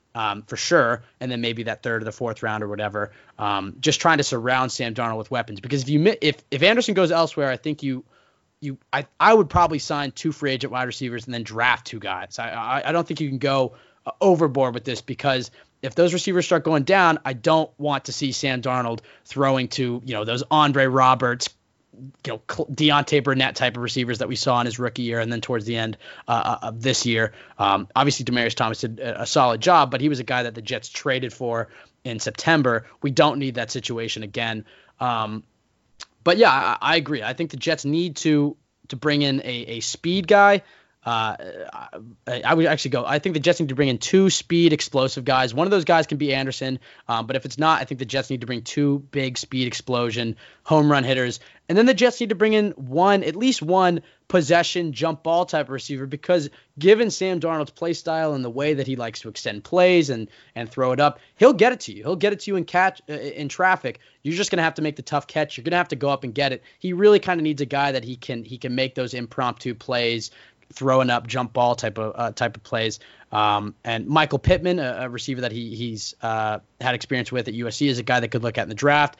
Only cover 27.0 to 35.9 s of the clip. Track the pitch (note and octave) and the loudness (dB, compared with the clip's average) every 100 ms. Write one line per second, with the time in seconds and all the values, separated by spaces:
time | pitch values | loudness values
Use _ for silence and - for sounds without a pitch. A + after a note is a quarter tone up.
27 | B2 A2+ A2 - - - G2+ G2 - - | 0 0 0 -4 -14 -2 0 0 0 0
28 | C#3+ C#3 B2 B2 A#2 A#2 A2+ A2 A#2+ A2+ | 2 0 -2 0 0 0 -2 -2 -6 -8
29 | B2+ A2 A#2 D#3 B2+ A2+ D3 F3 C3+ B2 | -8 -8 0 4 4 4 4 6 6 2
30 | D3 C3+ B2 B2+ A#2+ A#2 G#2+ A#2+ - - | -2 -2 -2 -4 -4 -8 -10 -10 -10 -8
31 | D3 B2+ B2+ - B2 A#2 A2+ - - _ | -4 -2 -4 -8 -6 -4 -6 -12 -20 _
32 | B2+ A2+ A#2+ - - D#3+ B2+ A2+ - _ | -12 -8 -8 -4 2 4 4 2 -2 _
33 | C#3+ B2+ D3+ C3+ C3+ A#2+ A2+ C3 - A#2 | -2 4 4 2 -4 -6 -6 -6 -6 -6
34 | A2+ A2+ G#2+ A#2+ A#2 A2 G#2 _ _ - | -6 -8 -8 -6 -4 -6 -10 _ _ -6
35 | B2 A#2 G#2+ G#2+ - _ _ _ _ | -4 -2 -4 -8 -14 _ _ _ _